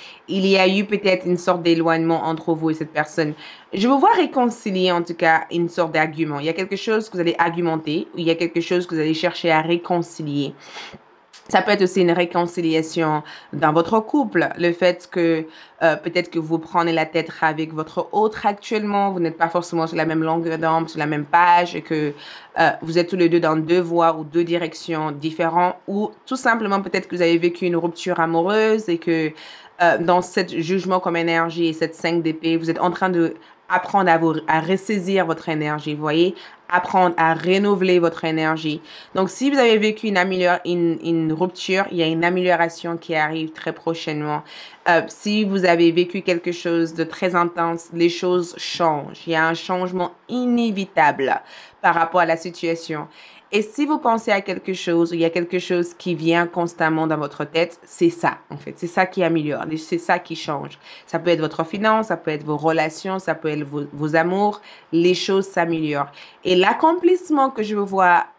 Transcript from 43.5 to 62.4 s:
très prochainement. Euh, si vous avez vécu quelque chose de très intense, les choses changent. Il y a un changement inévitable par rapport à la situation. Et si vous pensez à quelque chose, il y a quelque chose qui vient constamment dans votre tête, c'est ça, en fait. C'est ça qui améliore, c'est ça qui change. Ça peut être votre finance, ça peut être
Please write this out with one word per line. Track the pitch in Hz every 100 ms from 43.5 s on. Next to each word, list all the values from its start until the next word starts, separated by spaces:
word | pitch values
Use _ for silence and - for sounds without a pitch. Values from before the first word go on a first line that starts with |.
très | 160 160
prochainement. | 156 165 160 - 151 151 151 - - - - -
Euh, | 170 -
si | - 208 208 202
vous | 196 180
avez | 170 170
vécu | 165 180 190
quelque | 185 170 175
chose | 170 175 170 165
de | 165
très | 160 - 190 175
intense, | 175 175 170 165 -
les | 170 170
choses | 170 185 180 170 -
changent. | - - 170 147 - - -
Il |
y | 160
a | 160
un | 165
changement | - 185 180 180 175 - -
inévitable | 247 247 240 233 196 190 170 151 135 131 - - - - _
par | 185 165
rapport | 165 180
à | 165
la | 165
situation. | 175 170 165 165 - 151 151 - - - _
Et | 208
si | 208 - 294
vous | 302
pensez | 262 226 220
à | 196
quelque | 196 180 -
chose, | 185 - 170 170
il | 170
y |
a | 165
quelque | 175 170 180
chose | - 180 175
qui | - 185
vient | 160 160 170 170
constamment | 180 170 - 160 160 160
dans | 151
votre | 143 - 143
tête, | 160 170 -
c'est | - - 170
ça, | 170 - - -
en | 147
fait. | - -
C'est | 170
ça | 190 185
qui | 190
améliore, | 165 165 147 127 156 156
c'est | 156 170
ça | 170 180
qui | 180 165
change. | - 143 143 - - - -
Ça | 165
peut | 170
être | 165
votre | 156 -
finance, | 165 202 220 220 214
ça | 170
peut | -
être | 151